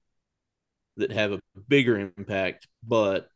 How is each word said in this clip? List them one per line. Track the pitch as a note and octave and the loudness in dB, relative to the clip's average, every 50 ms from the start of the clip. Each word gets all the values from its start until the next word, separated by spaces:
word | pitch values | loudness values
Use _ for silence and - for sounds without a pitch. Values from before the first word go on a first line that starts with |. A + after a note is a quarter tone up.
| _ _ _ _ _ _ _ _ _ _ _ _ _ _ _ _ _ _ _ G#2 | _ _ _ _ _ _ _ _ _ _ _ _ _ _ _ _ _ _ _ -6
that | G#2 - | -4 -4
have | - A2 G#2+ G2+ G2+ | -2 -2 -2 -2 -4
a | F#2 - _ _ G2 G2+ - | -6 -10 _ _ -20 -2 2
bigger | C#3+ C#3+ C3 B2 A#2 G2+ G2 F#2+ F2+ G2+ | 4 4 4 4 2 2 -2 -6 -10 -12
impact, | G2 G#2 G#2 F#2+ F#2+ F2+ E2+ - - _ _ _ | -8 -4 -2 -2 -2 -2 -4 -8 -14 _ _ _
but | - A2 A#2 A2+ G#2+ G2 F#2+ F2 - - _ | -6 0 2 2 2 2 0 -2 -4 -8 _